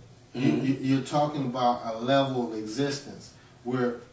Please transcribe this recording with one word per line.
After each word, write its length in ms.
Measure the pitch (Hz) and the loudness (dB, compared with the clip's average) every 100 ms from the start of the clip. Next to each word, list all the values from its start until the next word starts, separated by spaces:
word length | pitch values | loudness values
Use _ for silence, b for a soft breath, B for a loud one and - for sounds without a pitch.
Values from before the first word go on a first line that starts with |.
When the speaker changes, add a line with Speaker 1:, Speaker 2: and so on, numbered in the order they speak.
| - - - | -20 -20 -12
Speaker 1:
you, 200 | 117 147 | 0 2
Speaker 2:
Mm-hmm. 140 | - 131 | 2 2
Speaker 1:
you, 80 | 135 | 0
you're 220 | 131 135 | 2 0
talking 420 | - 151 151 147 131 | 2 2 2 0 -4
about 340 | 123 123 120 113 | 0 2 2 -4
a 40 | 110 | -4
level 540 | 123 139 135 127 117 | 2 4 4 0 -2
of 60 | 110 | -4
existence 720 | 107 113 143 - - 92 - B B B | -6 -2 -2 -2 -10 -16 -18 B B B
where 320 | 120 127 120 117 - | -4 0 0 -2 -12